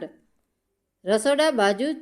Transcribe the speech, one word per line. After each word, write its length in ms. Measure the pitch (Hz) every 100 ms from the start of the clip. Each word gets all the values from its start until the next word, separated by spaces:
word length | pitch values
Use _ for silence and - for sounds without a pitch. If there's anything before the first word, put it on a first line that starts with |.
| 156 - _ _ _ _ _ _ _ _ 180
રસોડા 460 | 214 277 285 311
બાજુ 400 | 247 202 202 285 311